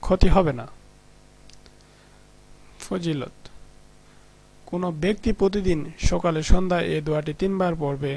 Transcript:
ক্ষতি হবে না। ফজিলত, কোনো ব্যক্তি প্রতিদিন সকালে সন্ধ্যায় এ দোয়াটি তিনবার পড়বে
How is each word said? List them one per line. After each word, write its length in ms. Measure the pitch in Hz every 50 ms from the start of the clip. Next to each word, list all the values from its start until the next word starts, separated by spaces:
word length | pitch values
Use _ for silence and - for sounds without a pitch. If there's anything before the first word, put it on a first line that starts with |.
| -
ক্ষতি 220 | - 196 185 - 196 165
হবে 180 | 196 190 156 135 120
না। 60 | - - - - - - - - _ - - - - - - - - - - - - - - - - - - - - - - - - - - - - - - - - - - - -
ফজিলত, 540 | - 196 190 170 165 156 143 127 - - - - - - - - - - - - - - - - - - - - - - - - - - - - -
কোনো 160 | - 180 180 180 170 151 156
ব্যক্তি 280 | 185 214 - - 226 214 -
প্রতিদিন 400 | - 196 185 208 190 185 175 156 147 160 160 - - -
সকালে 300 | - 175 - 175 165 156 156 -
সন্ধ্যায় 340 | - 185 185 185 180 175 165 170 160
এ 20 | 156 151 151
দোয়াটি 260 | 151 151 147 156 151 -
তিনবার 320 | 185 190 196 190 185 180 170 160 151
পড়বে 280 | 143 143 135 139 139 139